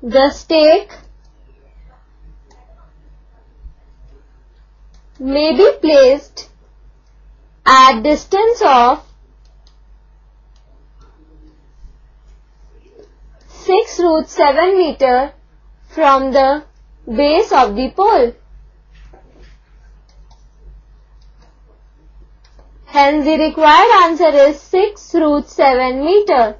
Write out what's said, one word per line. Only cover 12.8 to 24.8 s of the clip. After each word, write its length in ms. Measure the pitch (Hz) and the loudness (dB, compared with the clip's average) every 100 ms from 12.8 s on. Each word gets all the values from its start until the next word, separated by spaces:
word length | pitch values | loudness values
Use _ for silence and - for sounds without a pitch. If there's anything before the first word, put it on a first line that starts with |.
| _ _ - _ - _ _ | _ _ -20 _ -20 _ _
six 500 | - - 381 466 - | -18 -4 -4 -4 -4
root 300 | 349 320 320 | -2 -2 -6
seven 480 | - 294 277 359 381 | -2 -2 0 -2 0
meter 560 | 339 - 269 247 285 - _ _ _ _ - | -2 -2 -2 -2 -4 -10 _ _ _ _ -18
from 420 | - 302 269 269 | -2 0 0 0
the 320 | 254 269 294 - _ _ _ - | 0 0 -2 -8 _ _ _ -12
base 460 | 226 285 320 427 | -4 -2 0 0
of 240 | 330 233 202 | 0 0 -2
the 160 | 254 - | -10 -4
pole. 360 | 403 403 240 - _ - - _ _ - - - _ _ - _ _ _ - - _ _ - _ _ _ - - _ _ _ _ - _ _ _ _ _ _ _ _ - - _ _ _ - - - | -2 0 -2 -6 _ -20 -20 _ _ -20 -20 -20 _ _ -20 _ _ _ -20 -20 _ _ -20 _ _ _ -20 -20 _ _ _ _ -20 _ _ _ _ _ _ _ _ -20 -20 _ _ _ -20 -20 -10
Hence, 400 | 285 285 302 285 | 0 0 0 -2
the 120 | 311 | -2
required 680 | 311 311 311 311 427 415 339 | -2 0 2 4 4 4 2
answer 240 | 320 339 285 277 | 0 0 2 2
is 140 | 294 | 0
six 520 | - 370 | -6 -4